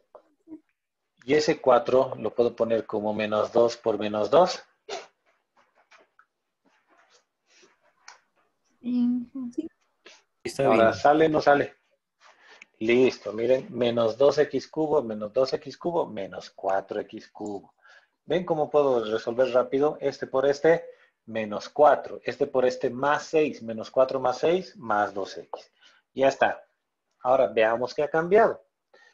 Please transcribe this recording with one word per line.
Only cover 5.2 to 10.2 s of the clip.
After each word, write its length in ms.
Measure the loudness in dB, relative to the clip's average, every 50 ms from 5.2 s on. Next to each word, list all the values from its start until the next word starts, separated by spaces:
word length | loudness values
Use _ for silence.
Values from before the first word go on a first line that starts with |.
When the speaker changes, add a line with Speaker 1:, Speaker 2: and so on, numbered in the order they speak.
| _ _ _ _ _ _ _ _ _ _ _ _ _ _ -20 _ _ _ _ _ _ _ _ _ _ _ _ _ _ _ _ _ _ _ _ _ _ _ _ _ _ _ _ _ _ _ _ _ _ _ _ _ _ _ _ _ _ -20 -20 _ _ _ _ _ _ _ _ _ _ _ _ _
Speaker 2:
Sí. 480 | -8 -4 -2 0 0 0 0 -2 -6 -10 -12 -12 -12 -10 -8 -10 -10 -10 -16 _ _ _ _ _ _ -20 -20 _